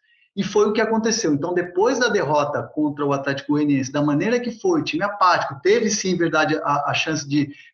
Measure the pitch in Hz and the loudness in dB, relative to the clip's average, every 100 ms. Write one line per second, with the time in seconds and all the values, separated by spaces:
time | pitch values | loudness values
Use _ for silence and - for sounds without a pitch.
0 | _ _ _ - 190 214 214 220 220 220 | _ _ _ -6 -2 2 2 2 0 0
1 | 220 - 170 139 170 180 175 180 226 254 | 0 0 0 0 -2 -2 -2 0 2 2
2 | 247 202 143 151 143 131 117 - 151 143 | 0 0 0 0 0 -2 -6 -2 -2 -2
3 | 143 139 139 139 - 147 147 139 127 147 | -2 0 -2 -4 -2 0 2 0 0 -2
4 | 147 143 196 240 240 - 190 165 143 156 | 0 0 0 -2 -4 -4 0 0 0 -2
5 | 202 208 185 160 - 139 180 226 214 - | -4 2 2 2 0 -2 2 2 2 -2
6 | 190 170 165 156 147 156 143 143 143 - | -2 0 0 2 2 0 0 -2 -2 -2
7 | - 151 139 147 143 - - | -2 -4 -2 -2 -2 -6 -20